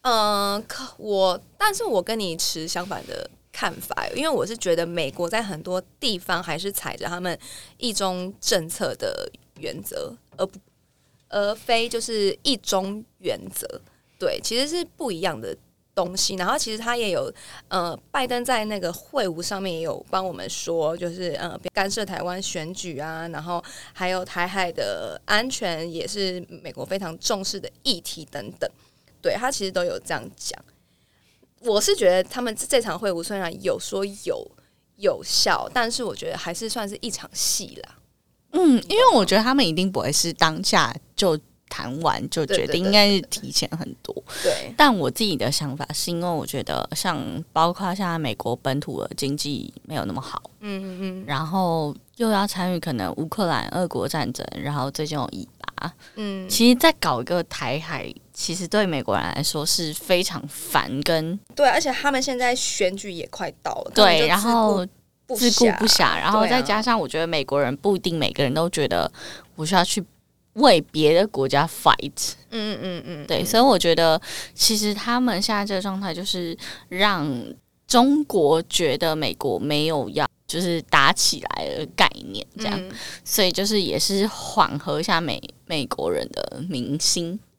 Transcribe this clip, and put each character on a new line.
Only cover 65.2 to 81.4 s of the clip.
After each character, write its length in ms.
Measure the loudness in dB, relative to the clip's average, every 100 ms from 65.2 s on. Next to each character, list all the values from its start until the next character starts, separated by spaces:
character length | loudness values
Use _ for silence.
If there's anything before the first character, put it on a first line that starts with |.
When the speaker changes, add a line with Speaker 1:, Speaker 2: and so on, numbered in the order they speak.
| -6
Speaker 2:
自 160 | 2 4
顾 140 | 6
不 60 | 6
暇， 60 | 6
Speaker 1:
不 80 | 4
暇。 300 | 6 6 4
Speaker 2:
然 120 | 2
后 160 | 4
再 160 | 4 2
加 200 | 2 0
上 180 | 2 0
我 80 | 0
觉 100 | -2
得 80 |
美 200 | 0 0
国 160 | 0 2
人 120 | 2 0
不 180 | 0
一 40 | 2
定 200 | 0 0
每 100 | 0
个 100 | 2
人 100 | 0
都 160 | 2 0
觉 160 | 0
得 240 | 0 2 0 -4 -16 -16 -18
我 100 | -8
需 80 | 2
要 80 | 4
去 220 | 4 0 -4 _ _ _ _
为 280 | 6 8 8 4
别 220 | 4 6
的 120 | 6 4
国 200 | 2 2
家 180 | 4
fight。 680 | 4 4 4 4 0 -6 -8 -8 _
Speaker 1:
嗯， 280 | -6 -4 -4
嗯， 0 |
嗯， 220 | -6 -8
嗯。 220 | -8 -12 -2
Speaker 2:
对， 180 | -2
所 120 | 2 6
以 60 |
我 160 | 6 6
觉 160 | 4
得 260 | 6 6 4 0 -12 -12
其 220 | 2 2
实 180 | 4 0
他 280 | -2 0 2
们 200 | 2 2
现 140 | 0
在 100 | 0
这 80 | 0
个 80 | -2
状 200 | -2 -4
态 120 | -4
就 120 | -4
是 320 | -4 -4 -4 -8 -12 -16 -10
让 360 | 0 2 2 -2 -4 -8 -16 _ _ 4
中 340 | 6 8 4
国 360 | 2 4 6 4
觉 340 | 2 0 2 2
得 180 | 0
美 180 | 0 -2
国 220 | -2 -2 0
没 280 | 0 0
有 240 | 0 0 -2
要 200 | -2 -2 _
就 140 | -8 -2
是 220 | 0 -2
打 300 | 4 6 6
起 280 | 4 2 0